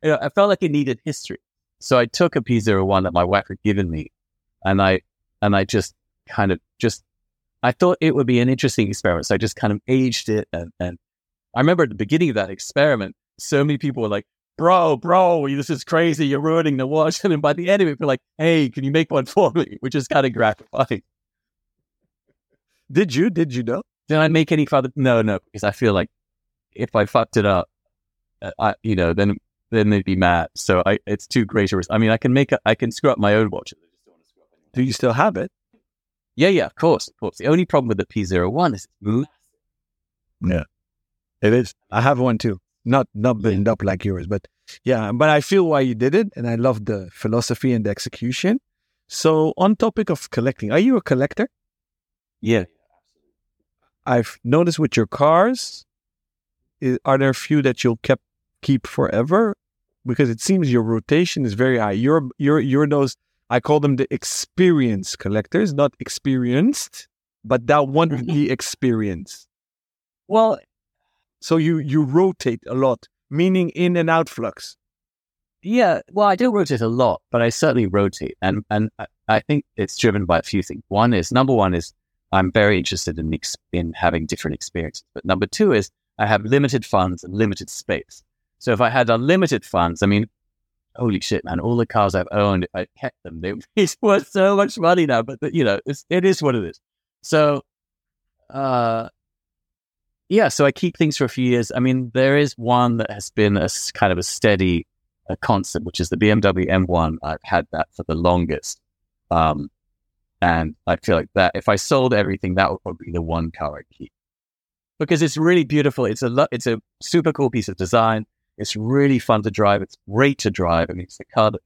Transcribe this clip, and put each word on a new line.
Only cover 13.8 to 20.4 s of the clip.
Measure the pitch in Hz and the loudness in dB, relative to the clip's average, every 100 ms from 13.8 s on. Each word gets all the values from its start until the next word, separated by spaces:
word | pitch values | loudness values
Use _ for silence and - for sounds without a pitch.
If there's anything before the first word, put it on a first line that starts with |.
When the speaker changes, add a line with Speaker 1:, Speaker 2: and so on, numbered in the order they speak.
| 147 127 | -4 -4
Speaker 1:
were | 110 | -2
like, | 104 - _ _ - | -4 -6 _ _ -2
"Bro, | 160 185 165 135 | 2 4 4 0
bro, | 170 180 185 165 139 | 2 2 4 2 -2
this | 139 135 | -4 -4
is | 139 | -6
crazy. | - 165 170 147 147 | -2 0 2 0 0
You're | 139 | -2
ruining | 156 165 156 135 | 0 0 0 0
the | 131 | 0
watch." | 156 156 - | 0 0 0
<laughs> | |
And | 202 | 0
then | 156 | 2
by | 147 | 0
the | 151 175 | 0 2
end | 202 | 2
of | 175 | 2
it, | 139 | 0
we're | 151 | -2
like, | 131 _ - | -2 _ -2
"Hey, | 160 165 139 | 2 2 2
can | 139 | -2
you | 135 | -2
make | 156 160 | 0 0
one | 147 127 | -2 0
for | - 170 | 2 2
me?" | 165 139 104 | 2 -4 -6
Which | 131 143 | -6 -4
is | 131 | 0
kind | 147 135 | 2 2
of | |
gratifying. | 113 | 2